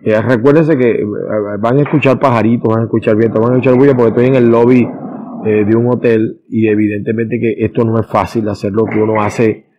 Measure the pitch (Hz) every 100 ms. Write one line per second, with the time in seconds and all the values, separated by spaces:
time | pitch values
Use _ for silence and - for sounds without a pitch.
0 | - 107 110 127 131 147 160 147 123 104
1 | 104 101 - 107 104 104 113 131 143 151
2 | 135 131 139 117 110 117 117 110 113 117
3 | 113 107 113 107 113 127 131 127 139 127
4 | 117 117 127 135 120 117 120 127 110 -
5 | - - - - 110 107 104 113 120 123
6 | 127 113 113 - _ 113 110 104 107 104
7 | 98 110 113 117 113 107 110 - 113 113
8 | 107 107 95 117 107 98 104 101 107 107
9 | 107 107 104 - 113 - _